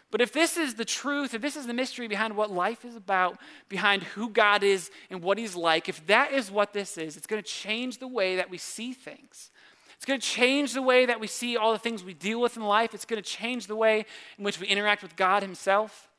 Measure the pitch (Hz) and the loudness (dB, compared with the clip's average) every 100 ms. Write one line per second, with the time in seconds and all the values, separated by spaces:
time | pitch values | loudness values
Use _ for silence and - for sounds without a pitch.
0 | _ 220 240 294 330 - 302 220 233 - | _ 0 2 4 2 2 -2 -2 -4 -4
1 | 262 285 269 226 277 294 247 240 254 - | -2 -2 -2 -4 -6 -6 -6 -4 -4 -6
2 | 233 202 220 208 214 185 185 233 240 233 | -4 -2 -2 -2 -2 0 -2 -2 -12 -12
3 | 190 190 180 - - - - 190 208 196 | -2 2 2 0 -14 -20 -10 0 2 2
4 | 175 - 233 214 208 202 202 196 170 - | 0 -6 -2 4 6 6 4 2 -2 -14
5 | - 185 175 202 226 180 165 160 180 175 | -14 -6 -2 0 -2 0 2 2 2 -6
6 | 156 214 285 277 202 202 202 208 190 - | 2 4 4 0 -2 0 0 -2 -8 -8
7 | 160 151 - 214 202 - 190 220 254 233 | -10 -10 -6 -6 -6 -8 -6 -6 -6 -8
8 | 262 247 185 185 185 175 - - 240 254 | -8 -2 0 0 -4 -6 -10 -10 -10 -12
9 | - 147 _ - - _ - _ _ - | -16 -20 _ -20 -20 _ -20 _ _ -10
10 | - 269 - - 247 277 285 240 262 254 | -4 -2 -2 2 4 4 0 0 4 6
11 | 254 233 214 - 240 233 220 214 233 226 | 4 0 -4 -6 -4 2 2 2 -2 -6
12 | 180 170 196 226 240 226 214 208 226 202 | -10 -8 -4 0 0 0 2 2 2 -4
13 | - 220 - - 226 247 190 214 220 214 | -6 -6 -6 -8 -6 -6 -6 2 4 4
14 | 208 - - - 202 196 196 202 208 208 | 0 -12 -18 -6 -4 -2 0 2 2 0
15 | 185 - 190 202 196 175 - 196 214 - | -2 0 2 2 0 -4 2 2 2 -8
16 | - | -20